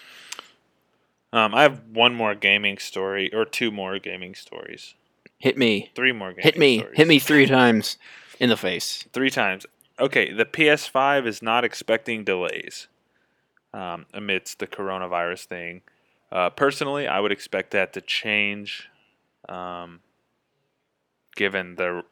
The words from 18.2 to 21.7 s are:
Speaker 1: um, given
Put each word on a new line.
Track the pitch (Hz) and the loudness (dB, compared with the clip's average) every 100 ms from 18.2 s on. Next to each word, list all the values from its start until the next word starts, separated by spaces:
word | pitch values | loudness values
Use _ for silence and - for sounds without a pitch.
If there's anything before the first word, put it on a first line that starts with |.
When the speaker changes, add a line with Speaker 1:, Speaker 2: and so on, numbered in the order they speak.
| 110 104 101 104 101 - - _ _ _ _ _ 95 | -2 -2 -2 -6 -12 -14 -16 _ _ _ _ _ -16
Speaker 1:
um, | 90 90 87 87 85 _ _ _ _ _ _ _ _ _ _ _ _ _ - | -12 -10 -12 -14 -20 _ _ _ _ _ _ _ _ _ _ _ _ _ -4
given | 101 95 90 | -2 -2 -6